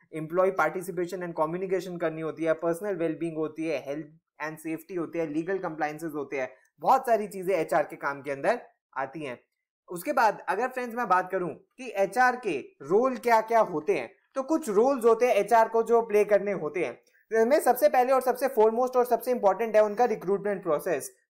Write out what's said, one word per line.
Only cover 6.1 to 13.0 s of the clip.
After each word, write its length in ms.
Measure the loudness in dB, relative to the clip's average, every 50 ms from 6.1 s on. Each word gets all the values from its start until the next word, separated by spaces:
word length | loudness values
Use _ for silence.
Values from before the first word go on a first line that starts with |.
| -8
होते 260 | -8 -8 -6 -6 -6
हैं, 120 | -6 -6 -8 _ _ _ _ _
बहुत 260 | 2 2 2 4 2
सारी 220 | 2 0 0 0 -4
चीजें 260 | -8 -6 -4 -2 0
एचआर 280 | 0 0 0 0 0
के 140 | 0 -2 -6
काम 260 | -8 -6 -6 -6 -6
के 80 | -6 -8
अंदर 300 | -6 -2 0 0 0 -2 -4 -14 _ _ _ _ -8
आती 280 | -8 -8 -8 -8 -10 -10
हैं। 160 | -10 -10 -12 _ _ _ _ _ _ _ _ _ -12
उसके 240 | -12 -8 -6 -2
बाद 300 | 0 2 2 2 2 -2 -4 -4
अगर 200 | -2 -2 -2 -4
फ्रेंड्स, 280 | -4 -6 -8 -6 -6
मैं 120 | -4 0 2
बात 220 | 2 2 2 0
करूं 180 | -2 -4 -4 -4
कि 440 | -8 -10 _ _ _ -16 -14 -6 -2
एचआर 400 | 0 0 2 2 4 4 4 2
के 220 | 0 -2 -4 -4 -4 -6 -10 _ -12
रोल 340 | -2 0 2 2